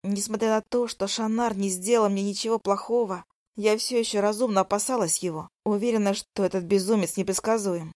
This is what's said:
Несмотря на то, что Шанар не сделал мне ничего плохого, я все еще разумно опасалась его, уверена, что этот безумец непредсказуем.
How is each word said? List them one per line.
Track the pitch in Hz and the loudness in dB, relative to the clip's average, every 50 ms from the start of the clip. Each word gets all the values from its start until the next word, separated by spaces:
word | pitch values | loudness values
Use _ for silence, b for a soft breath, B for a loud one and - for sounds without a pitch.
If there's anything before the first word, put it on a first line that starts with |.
Несмотря | - 196 202 202 202 226 214 208 226 220 | -4 -4 -4 -4 0 0 0 2 4 2
на | 220 214 | 2 2
то, | 214 _ - 247 240 226 | 0 _ 0 0 0 -2
что | - _ 190 | -4 _ -4
Шанар | 196 - - 220 220 220 226 240 233 208 | -4 -2 -2 -2 0 0 0 0 -2 -2
не | 196 196 196 | -2 -2 -2
сделал | 185 185 185 214 240 226 214 202 | -2 -4 2 4 4 4 6 4
мне | 196 196 196 | 2 0 -2
ничего | 202 196 - - 220 226 220 | -2 -4 -4 -2 -2 -2 0
плохого, | _ 196 196 196 - - 233 240 233 190 185 180 - _ _ _ _ _ _ | _ 0 0 0 0 0 0 0 0 0 -4 -8 -10 _ _ _ _ _ _
я | - 202 214 214 220 | 0 2 2 2 2
все | - - 254 | 0 0 0
еще | 233 226 - - 202 | 0 0 0 0 2
разумно | 202 208 214 208 254 233 202 196 | 2 0 2 0 0 2 2 0
опасалась | 185 - 202 208 208 - 262 233 190 160 - - | 2 2 0 -2 0 -2 0 0 0 0 0 -2
его, | - 175 160 156 170 - _ _ _ | -2 -6 -6 -6 -10 -14 _ _ _
уверена, | 214 208 202 214 240 226 220 208 202 | -2 -2 0 0 0 0 2 2 0
что | 196 - - _ _ - 196 | -2 -2 -8 _ _ -2 -2
этот | 180 - 190 175 | 0 0 -4 0
безумец | 165 202 196 185 196 226 214 180 170 - | 2 0 0 2 2 0 0 0 0 -2
непредсказуем. | 196 185 190 185 - - 220 226 226 196 196 175 170 160 160 - | -2 -2 -2 -2 -2 0 0 -2 0 0 -2 -4 -4 -6 -12 -16